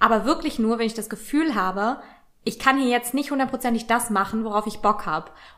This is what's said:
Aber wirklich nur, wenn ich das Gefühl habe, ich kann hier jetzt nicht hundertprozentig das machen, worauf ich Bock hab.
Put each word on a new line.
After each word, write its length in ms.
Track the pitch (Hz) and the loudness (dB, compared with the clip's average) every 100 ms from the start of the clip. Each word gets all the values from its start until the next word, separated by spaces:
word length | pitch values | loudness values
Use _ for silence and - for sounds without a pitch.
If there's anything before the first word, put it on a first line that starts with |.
Aber 260 | 226 220 226 | 4 4 2
wirklich 320 | 330 302 - | 0 0 0
nur, 200 | 220 226 | 0 2
wenn 80 | 226 | 0
ich 60 | |
das 160 | 226 208 | -4 -8
Gefühl 460 | 208 - 294 320 | -10 -4 0 0
habe, 460 | 214 185 190 214 - - - _ _ | 0 0 0 -2 -2 -10 -20 _ _
ich 140 | - - | -8 0
kann 180 | 269 277 | 2 4
hier 120 | 254 | 4
jetzt 240 | 240 240 | 2 0
nicht 160 | 269 277 | -2 -2
hundertprozentig 560 | 277 262 254 240 226 - | -2 -2 -2 0 0 2
das 240 | 226 - | 0 2
machen, 340 | 202 190 220 | 0 0 -2
worauf 220 | 220 208 208 | 0 -2 -2
ich 140 | - | 0
Bock 260 | 208 202 185 | 0 0 -2
hab. 280 | 160 160 - - | -4 -6 -16 -20